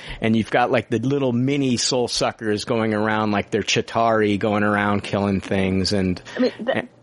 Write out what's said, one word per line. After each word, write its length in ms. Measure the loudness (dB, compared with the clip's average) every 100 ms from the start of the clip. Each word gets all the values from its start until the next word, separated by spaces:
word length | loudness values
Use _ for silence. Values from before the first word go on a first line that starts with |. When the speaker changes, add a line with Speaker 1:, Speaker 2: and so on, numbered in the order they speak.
| -14 -4
Speaker 1:
and 160 | 0 0
you've 140 | 2
got, 200 | 0 2
like, 200 | 0 0
the 80 | -2
little 340 | 0 0 0
mini 440 | 0 0 0 0 0
soul 320 | 0 0 0
suckers 560 | -2 -2 -2 -2 -2
going 300 | -2 0 0
around, 360 | 0 0 0 0
like, 200 | 0 0
they're 120 | -2
Chitauri 760 | 0 -2 0 0 2 4 2 2
going 240 | 0 2
around 400 | 2 2 2 0
killing 380 | 0 0 0 0
things, 520 | -2 0 0 0 0
and 300 | 0 0 -2 -6 -2
Speaker 2:
I 40 |
mean, 120 | -2
th-, 160 | -2 -4 -4
Speaker 1:
and, 120 | -6 -8